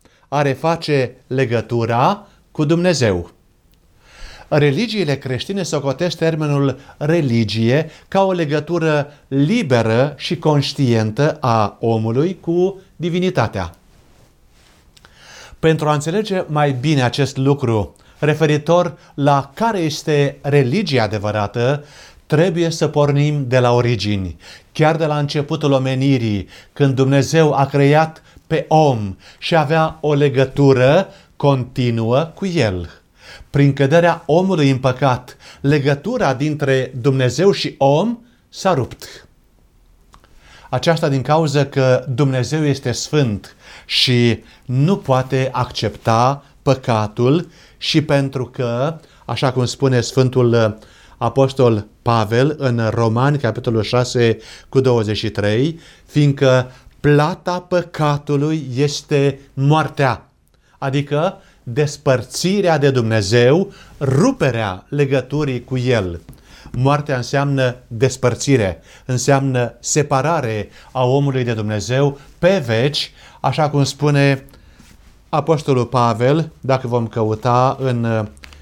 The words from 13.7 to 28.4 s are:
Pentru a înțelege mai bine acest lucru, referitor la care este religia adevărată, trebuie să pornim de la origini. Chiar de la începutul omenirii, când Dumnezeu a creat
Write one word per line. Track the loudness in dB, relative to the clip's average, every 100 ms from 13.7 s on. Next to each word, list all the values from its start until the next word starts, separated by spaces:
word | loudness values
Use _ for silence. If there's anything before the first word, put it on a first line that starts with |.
| -12 _ _ _ _ _ _ _ _ _ _ _ -20 -20 _ -20 -20 -20 -2
Pentru | 0 0 0
a |
înțelege | -2 -2 -4 -2 -4 -2
mai | 0 0
bine | 0 0 0
acest | 0 0 -4 0
lucru, | 0 0 0 -2 -4 _ _ -4
referitor | -2 2 2 0 2 2 0 -6 -14
la | -2 2 2 -2
care | -4 -2 -2
este | -4 -4 -2 0 0 -2
religia | 0 2 2 0 0 0
adevărată, | 0 -2 -2 -2 -2 -2 -2 -2 -6 -20 -20 -18 -2
trebuie | 2 2 2 -2
să | 0 -2
pornim | 0 2 2 0 -2 0
de | 2
la | 2
origini. | 2 2 0 -2 -4 -4 -10 -18 -20 _
Chiar | 0 0 2
de | -2
la | -2
începutul | -2 -2 -4 -2 0
omenirii, | 2 0 0 2 2 0 -4 -6 -16 -10
când | 0 0
Dumnezeu | 2 2 2 2 2 2
a | 2 0
creat | 2 4 4 2 -4 _ -16